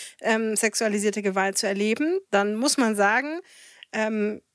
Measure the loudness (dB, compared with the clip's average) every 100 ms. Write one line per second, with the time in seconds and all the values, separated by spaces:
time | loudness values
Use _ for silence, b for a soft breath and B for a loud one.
0 | B B 0 0 0 0 0 0 0 0
1 | 0 0 0 0 0 0 -2 0 0 0
2 | 0 -2 0 0 2 0 0 2 2 4
3 | 2 2 -2 -6 B B B B B -4
4 | -2 0 -2 -4 -14